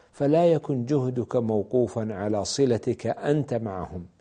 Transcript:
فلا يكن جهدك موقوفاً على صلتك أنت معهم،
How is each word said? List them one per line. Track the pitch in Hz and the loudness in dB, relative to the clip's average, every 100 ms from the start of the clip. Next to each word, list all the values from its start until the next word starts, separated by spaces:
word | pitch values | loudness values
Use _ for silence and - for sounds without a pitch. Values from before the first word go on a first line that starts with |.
| _ | _
فلا | - 143 160 175 | -2 2 4 4
يكن | 156 - 131 120 | 4 0 -2 0
جهدك | 147 127 127 107 127 | 0 0 -2 -2 0
موقوفاً | 110 107 98 127 117 117 110 | 0 0 0 0 0 -2 -6
على | 101 104 104 98 | -4 -2 -2 -2
صلتك | - 131 110 127 113 110 | 0 2 2 0 -2 -4
أنت | - 147 151 - | -2 0 0 0
معهم، | 117 110 92 90 92 87 _ | -4 -4 -6 -8 -10 -14 _